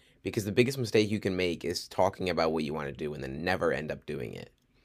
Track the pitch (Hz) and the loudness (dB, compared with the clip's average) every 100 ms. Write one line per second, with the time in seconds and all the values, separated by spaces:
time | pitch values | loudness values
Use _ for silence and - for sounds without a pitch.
0 | _ _ 98 113 101 110 127 135 113 110 | _ _ -4 -2 0 4 4 2 2 4
1 | 104 104 101 92 90 82 85 87 - - | 4 2 0 0 0 0 -2 -4 -4 2
2 | 95 - 92 85 82 80 76 78 71 69 | 2 2 -2 2 2 2 -2 -4 -6 -6
3 | 76 73 67 71 90 90 85 69 76 71 | -6 -6 -6 -4 0 2 2 0 -4 -8
4 | - 71 57 50 - _ _ _ | -8 -8 -8 -10 -16 _ _ _